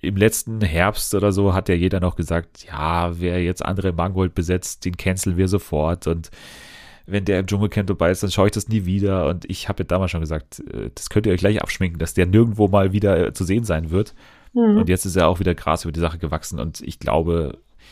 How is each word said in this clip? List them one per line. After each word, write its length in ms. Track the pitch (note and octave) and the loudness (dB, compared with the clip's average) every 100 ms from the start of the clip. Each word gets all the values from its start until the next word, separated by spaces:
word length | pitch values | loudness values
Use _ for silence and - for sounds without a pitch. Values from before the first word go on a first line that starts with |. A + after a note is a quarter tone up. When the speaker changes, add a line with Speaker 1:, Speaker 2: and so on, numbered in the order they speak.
Speaker 1:
Im 160 | - G2 | -2 2
letzten 460 | G#2+ - - A2 | 2 2 -6 -2
Herbst 520 | G#2 D#2+ F#2 G#2+ - | 0 2 2 0 -2
oder 180 | G2+ G2+ | 0 2
so 200 | F#2+ G2+ | 2 2
hat 140 | F#2 F#2 | 2 0
ja 60 | |
jeder 260 | F2 F2+ F#2 | 2 2 0
noch 160 | F2+ - | -2 -2
gesagt, 480 | E2 E2 E2+ _ - | -2 -2 -4 _ -14
ja, 520 | - D#2 E2+ F2 E2+ | -6 -2 0 -2 -2
wer 220 | F2 F2+ | -2 0
jetzt 220 | F2 F2+ - | -2 -2 -4
André 260 | G2 F#2+ | -2 -2
Mangold 420 | E2 F2 F#2 F#2 | 0 -2 0 0
besetzt, 500 | - E2+ F2+ - - - | 0 0 0 -2 -8 -8
den 100 | F2 | -4
canceln 400 | - F#2 G2 F2 | -2 -2 -2 0
wir 120 | F#2 | 2
sofort. 580 | G2 - D2+ D#2 F2+ - | 0 -2 -2 0 -2 -2
Und 240 | E2 D#2+ - - - - - - - - | -4 -6 -16 -20 -20 -20 -20 -20 -20 -4
wenn 180 | G2+ F#2+ | -4 2
der 140 | F#2 | 0
im 60 | F#2+ | 2
Dschungelcamp 400 | G#2 G#2 - G2 | 0 0 0 -2
dabei 220 | F#2+ E2+ | 2 2
ist, 120 | F#2+ | 2
dann 80 | G2+ | 0
schaue 160 | F2+ G2 | 2 2
ich 60 | |
das 160 | G#2+ G2+ | 2 -2
nie 180 | A2 F2+ | -2 0
wieder. 420 | G2 G2+ F#2+ D2+ | 0 2 0 0
Und 160 | F2 - | -2 -6
ich 180 | F#2+ - | -8 -6
habe 140 | - | -6
ja 40 | F#2 | -2
damals 240 | F2+ F#2 | 0 0
schon 100 | E2+ | -2
gesagt, 380 | D#2+ D#2 - - - | -4 -6 -8 -16 -12
äh, 180 | - G1+ | -10 -10
das 160 | - - | -10 -2
könnt 160 | - G#2+ | 0 2
ihr 60 | |
euch 80 | F2+ | 2
gleich 200 | F#2+ G#2+ | 2 2
abschminken, 380 | - - F#2 E2 | -2 -2 -2 -2
dass 160 | E2 | -4
der 100 | - F2+ | 0 4
nirgendwo 420 | G2+ A#2 G#2+ G#2 | 6 6 4 4
mal 240 | G2+ G2 | 4 2
wieder, 340 | G2 G2+ F2 F2 | 2 2 2 2
äh, 60 | |
zu 100 | - | -2
sehen 200 | F2 G2+ | 0 0
sein 260 | A2 D#2+ E2 | 0 -2 0
wird. 240 | F2 A2 - - - _ | -2 -2 -8 -20 -20 _
Speaker 2:
Mhm. 240 | A#3+ A#3 G#3 | 2 4 4
Speaker 1:
Und 100 | - | 4
jetzt 160 | F3+ | 0
ist 120 | - D#3+ | 0 2
ja 100 | E2 | 2
auch 120 | F2+ | 2
wieder 160 | F#2 | 0
Gras 300 | F2 - D#2+ | 0 -2 -2
über 80 | E2 | -2
die 80 | D#2 | -2
Sache 180 | E2 E2 | -2 -2
gewachsen. 400 | D#2+ D#2+ - D#2 | -6 -6 -6 -8
Und 220 | D#2 - | -8 -8
ich 180 | - - | -12 -8
glaube, 600 | - C#2+ E2 E2+ D2 - _ - - | 0 0 2 0 -2 -8 _ -20 -20